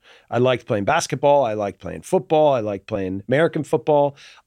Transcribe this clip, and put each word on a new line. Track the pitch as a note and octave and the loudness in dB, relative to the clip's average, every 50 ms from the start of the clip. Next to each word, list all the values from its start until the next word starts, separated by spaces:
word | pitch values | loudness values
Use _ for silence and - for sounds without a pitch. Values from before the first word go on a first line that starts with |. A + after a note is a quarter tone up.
| _ - - _ _ - | _ -20 -20 _ _ -4
I | A2 A#2+ | -2 0
liked | B2+ B2+ B2+ A#2 - | 2 2 0 0 -2
playing | - A#2 G2+ G2+ | -4 -4 -2 0
basketball. | G2+ D3+ E3 - - D3+ B2+ D3 C#3+ C#3+ C#3+ C3 | 0 0 0 -2 -4 -4 0 2 4 4 4 2
I | A2 G#2+ | 0 -2
liked | G#2+ G2+ G2 F#2 _ | -2 -4 -4 -6 _
playing | G2 E2+ E2 E2 | -12 -12 -12 -12
football. | - - F#3 F#3 F#3 - D#3+ D3+ D3+ D3 | -6 -2 -2 -2 0 2 2 4 4 4
I | C3+ A#2+ | 2 2
liked | G#2+ G#2+ G2+ G2 - - | 0 -4 -6 -8 -8 -6
playing | A2 G2 F#2+ F#2 F#2+ G2 - - | -6 -4 -4 -4 -6 -6 -2 0
American | C3 D3 E3+ D#3+ - D#3+ | 2 2 2 2 0 -4
football, | C#3 - D#3+ D3 - - D3 C#3+ C#3+ C#3+ C#3 - - - - - _ | -4 -4 -4 -4 0 2 2 2 2 0 -2 -8 -20 -20 -20 -12 _